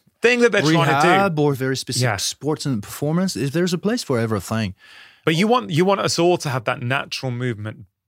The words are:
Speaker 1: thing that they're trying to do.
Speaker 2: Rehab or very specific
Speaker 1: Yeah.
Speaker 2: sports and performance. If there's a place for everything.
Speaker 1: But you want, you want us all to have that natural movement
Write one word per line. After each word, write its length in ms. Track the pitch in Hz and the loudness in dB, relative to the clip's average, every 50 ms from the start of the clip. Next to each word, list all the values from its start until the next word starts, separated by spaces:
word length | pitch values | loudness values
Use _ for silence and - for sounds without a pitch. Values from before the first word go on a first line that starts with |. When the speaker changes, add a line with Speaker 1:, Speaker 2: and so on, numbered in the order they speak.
| _ _ _ _ | _ _ _ _
Speaker 1:
thing 180 | - 240 247 240 | 2 2 4 4
that 120 | 240 226 | 4 4
they're 100 | 202 202 | 4 2
trying 400 | 139 156 160 165 - 139 135 143 | 2 4 4 4 4 2 2 4
to 0 | |
do. 100 | 156 - | 4 4
Speaker 2:
Rehab 260 | 185 196 196 196 160 151 | 4 4 4 2 2 2
or 140 | 147 147 139 | 2 2 0
very 220 | 117 131 131 135 | 0 -2 -2 -2
specific 280 | 127 - - 113 123 127 | -4 -4 -4 -2 0 0
Speaker 1:
Yeah. 140 | 120 101 | 0 0
Speaker 2:
sports 480 | 95 - - - - 135 147 156 - - | 0 -2 -6 -6 -6 -4 -4 -4 -2 -2
and 160 | 147 127 104 | -4 -4 -4
performance. 540 | 101 - - - 147 147 160 180 190 185 - | -6 -8 -8 -6 -4 -2 0 0 0 -2 -2
If 160 | - 131 139 | -2 -4 -2
there's 220 | 131 170 180 175 185 | 0 0 0 0 -2
a 40 | |
place 260 | 165 - 202 240 240 - | -2 -2 -2 -2 -2 -2
for 160 | - 131 113 | -2 0 0
everything. 560 | 117 110 110 98 - - 110 113 107 95 90 - - - - - - - _ _ _ | 0 0 -2 -4 -4 -4 -4 -4 -4 -4 -6 -10 -18 -20 -20 -20 -20 -20 _ _ _
Speaker 1:
But 100 | 156 165 | -2 0
you 120 | 156 208 | 2 2
want, 240 | 214 247 254 214 196 | 2 2 0 0 0
you 120 | 160 147 185 | 0 2 2
want 160 | 196 196 208 | 2 2 2
us 180 | 202 - - | 0 -2 0
all 200 | - 170 175 175 | 2 2 2 2
to 120 | 165 - 147 | 2 0 -4
have 140 | 120 131 110 | -4 -2 -2
that 160 | 127 123 139 | -4 -4 -4
natural 500 | 123 120 131 143 - 160 - - - 127 | -2 -2 -2 -2 -4 -6 -8 -8 -6 -6
movement 540 | 120 120 127 123 110 101 104 110 - - 104 - _ _ _ | -6 -4 -4 -4 -6 -6 -8 -12 -12 -12 -18 -20 _ _ _